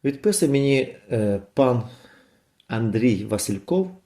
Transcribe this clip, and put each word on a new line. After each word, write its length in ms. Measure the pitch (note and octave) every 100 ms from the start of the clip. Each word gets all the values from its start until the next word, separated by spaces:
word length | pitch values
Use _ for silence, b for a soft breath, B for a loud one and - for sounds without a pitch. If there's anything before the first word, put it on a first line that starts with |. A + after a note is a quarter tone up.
Відписує 480 | C#3 C#3 G#3 G3+ D#3
мені, 440 | C#3 C#3 C3+ C3 - -
е, 280 | A2+ G#2 G2+ -
пан 280 | - C3 A#2+ A#2 B B B B B B B _
Андрій 560 | A2+ A2+ G#2+ B2 G2
Васильков 680 | G#2 G#2+ - G2 - F3+ F#3 -